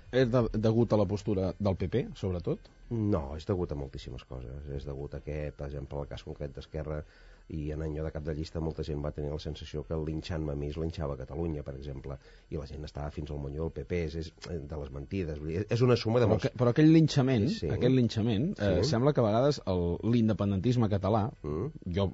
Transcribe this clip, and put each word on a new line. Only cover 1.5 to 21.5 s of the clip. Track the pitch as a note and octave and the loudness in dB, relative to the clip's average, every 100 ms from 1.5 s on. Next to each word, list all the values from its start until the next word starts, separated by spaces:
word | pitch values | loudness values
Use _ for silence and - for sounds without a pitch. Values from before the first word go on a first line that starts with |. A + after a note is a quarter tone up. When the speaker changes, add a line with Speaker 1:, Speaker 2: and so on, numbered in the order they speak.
| - | 0
Speaker 1:
del | G2+ F2+ | 0 0
P | F2+ | 0
P, | A2+ G#3+ | 0 -2
sobretot? | D#3 G2 F2+ E2 F3 - - - | -4 -4 -2 -4 -6 -8 -20 -6
Speaker 2:
No, | A#2 G#2 G2 C#2 D2+ | 0 2 2 0 -6
és | D#2+ | -2
degut | F#2 E2+ | -2 -2
a | |
moltíssimes | D2+ C2+ C#2 - A#1+ | -4 -6 -8 -10 -12
coses. | - B1+ A#1+ C#2 C#2+ C#2 | -10 -12 -10 -10 -8 -8
És | |
degut | C#2 C#2 C#2+ | -8 -8 -8
a | C#2+ | -10
que, | D2 D2+ D2 C#2+ | -8 -6 -6 -8
per | C#2+ | -8
exemple, | C#2+ C#2 C#2+ | -8 -8 -8
el | C#2+ | -8
cas | C#2+ | -10
concret | - D2+ D2 | -12 -10 -10
d'Esquerra | C#2 - D#2 D2+ D2+ - - - - - | -10 -10 -8 -6 -6 -8 -18 -20 -20 -12
i | E2 D2+ | -8 -6
en | D2+ | -4
Anyó | D#2+ D2+ | -6 -4
de | D#2 | -6
cap | D#2 | -6
de | D2 | -6
llista, | D2+ D#2+ E2+ | -6 -6 -4
molta | D#2+ D#2 | -4 -4
gent | D#2 D2 | -6 -4
va | D2 | -4
tenir | D2+ D2 | -6 -6
la | D2+ | -6
sensació | D#2 D2 D#2 D2+ C#2+ | -8 -10 -8 -8 -6
que | E2 | -4
linxant-me | D#2 D#2 D2+ E2 D#2 | -4 -4 -4 -4 -4
a | |
mi | C#2+ D2 | -4 -4
es | D2 | -4
linxava | D#2+ E2 C#2+ C#2 | -4 -4 -6 -6
Catalunya, | C2 C#2+ E2+ D2 | -8 -6 -4 -4
per | C#2 C2+ | -8 -10
exemple, | C#2+ C2+ C2+ C2+ - - - | -10 -10 -10 -12 -14 -20 -10
i | D#2+ | -10
la | C#2 | -8
gent | C#2+ | -10
estava | D2+ - D2 | -10 -8 -8
fins | - C#2+ | -8 -8
al | D2 | -8
monyo | C#2 C#2 | -6 -6
del | D#2+ | -6
P | - C#2 | -6 -4
P, | F2 | -4
és, | F2 E2 | -2 -6
és | D2+ - - E2+ C#2+ | -8 -12 -10 -8 -8
de | D2+ | -8
les | C2+ | -8
mentides. | C2+ C#2+ G2 D#2+ D2 | -10 -6 -4 -4 -4
Vull | D2+ | -4
dir, | E2 - | -2 0
és | A#2 | 4
una | B2+ A#2 | 4 4
suma | A2 A#2+ | 4 4
de | A2 | 4
Speaker 1:
Però | |
Speaker 2:
molts | G#2+ | 4
Speaker 1:
que, | - - | 2 2
però | A#2+ | 2
aquell | A#2 D#3 | 6 8
linxament, | D#3+ D#3 - B2+ B2+ A#2 | 8 8 4 4 4 2
Speaker 2:
Sí, | A3 | 0
sí. | D#2 | 0
Speaker 1:
aquell | - B2 C3 | 2 4 6
linxament, | A#2 A2+ G#2 G2+ D#3+ G#3 | 4 2 2 2 0 0
eh, | G2+ F2+ | 2 4
Speaker 2:
Sí. | B2 | 2
Speaker 1:
sembla | A#2 C#3 | 4 4
que | C#3 | 4
a | |
vegades | A2+ A2 C#3 C#3+ - | 4 4 4 2 0
el, | F2+ F2 E2+ A2 | 2 2 0 2
l'independentisme | A#2+ A2 G2 G2+ G2 A#2 A#2+ A2+ | 4 4 4 2 2 2 4 2
català, | G2+ F#2+ A2+ G#2+ - | 2 2 2 2 -4
Speaker 2:
Mm. | D2+ | -6